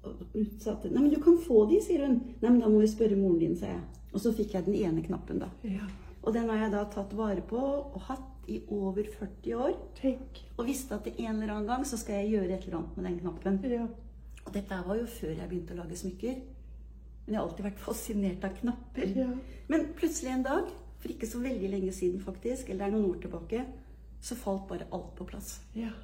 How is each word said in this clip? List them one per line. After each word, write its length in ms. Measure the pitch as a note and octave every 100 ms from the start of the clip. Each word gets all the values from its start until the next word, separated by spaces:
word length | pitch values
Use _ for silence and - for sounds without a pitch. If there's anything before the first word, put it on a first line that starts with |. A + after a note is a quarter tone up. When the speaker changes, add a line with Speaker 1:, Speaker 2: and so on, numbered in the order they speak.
Speaker 1:
Og 120 | - - F3+
hun 160 | G#3+ G#3 -
sa 120 | A3
at, 140 | G#3+ F3
«Nei, 100 | B3
men 100 | D4
du 60 | D4
kan 160 | E4+ E4+
få 320 | - A3+ G#3+
de», 100 | F#4+
sier 240 | - E4 C#4
hun. 280 | B3 - -
«Nei, 80 | A3+
men 100 | B3
da 80 | A3+
må 100 | G#3+
vi 80 | G#3+
spørre 280 | - A3 G3
moren 220 | F#3+ E3
din», 160 | E3 F3
sa 100 | -
jeg. 140 | F3 - - -
Og 60 | G3+
så 120 | A#3
fikk 200 | A3+ G#3
jeg 120 | F#3 F3
den 100 | G3+
ene 280 | F#3+ D#3+
knappen 360 | D#3+ F3+ - -
da. 100 | F#3 -
Speaker 2:
Ja. 240 | A3+ F#3+ G3 - - -
Speaker 1:
Og 100 | -
den 140 | A3+ A3+
har 80 | G#3+
jeg 140 | A3
da 120 | G#3 G#3
tatt 280 | G#3 G3
vare 280 | G3+ A3 F#3
på 160 | F3+ A#3
og 440 | C#4 C#4+ C#4 F#3+
hatt 260 | - C4 - - -
i 140 | A3 -
over 340 | G#3 F#3+ F#3
førti 500 | G#3+ - G3 - -
år. 220 | A#3 C#4+ - - -
Speaker 2:
Tenk. 480 | C4+ B3 - - - -
Speaker 1:
Og 80 | A#3+
visste 280 | C4+ - G#3
at 80 |
det 160 | A3 -
en 160 | A3+ G#3+
eller 120 | G#3+
annen 140 | G#3 G#3
gang 160 | B3 C#4
så 120 | A3
skal 180 | - G3+
jeg 160 | G#3
gjøre 200 | G#3+ F3+
et 140 | F#3 -
eller 100 | E3
annet 200 | E3 -
med 80 | F#3
den 140 | F3
knappen. 400 | F3 E3 F#3+ G3 C4
Speaker 2:
Ja. 160 | A#3+ A#3 - - - - - -
Speaker 1:
Og 80 |
dette 160 | G3+ G3 F#3+ F3+
var 80 | G#3+
jo 80 | A#3
før 300 | - D#3 D#3+
jeg 120 | F3+
begynte 240 | F3 D#3+
å 40 | F3
lage 180 | E3 F3
smykker. 380 | F#3 F3+ A3+ C4 - - - - - - - - -
Men 60 |
jeg 20 | G#3+
har 120 | E3+
alltid 180 | - G3
vært 140 | G3
fascinert 640 | - A3+ - G#3 G3 F3
av 100 | G3 -
knapper. 600 | A#3+ A#3+ - - G3 G3
Speaker 2:
Ja. 140 | B3+ B3+ - - -
Speaker 1:
Men 240 | D4+ - -
plutselig 360 | E4 - B3+
en 120 | C4
dag, 240 | C4 D#4 F4+ - - -
for 100 | -
ikke 180 | - A3
så 120 | A#3+
veldig 280 | C4 A3+ G3
lenge 220 | G3 F#3
siden 260 | - F3+ F#3+
faktisk, 500 | - - A#3 B3+ -
eller 160 | F#3+ G3+
det 80 |
er 40 | G#3+
noen 160 | G3 -
år 60 |
tilbake, 440 | - E3+ E3+ A3+ C4 - - - - -
så 140 | - B3
falt 320 | - G3 G3
bare 200 | F3 -
alt 240 | F3+ - -
på 100 | G3
plass. 320 | G#3 - - - A3
Speaker 2:
Ja. 160 | A3+ -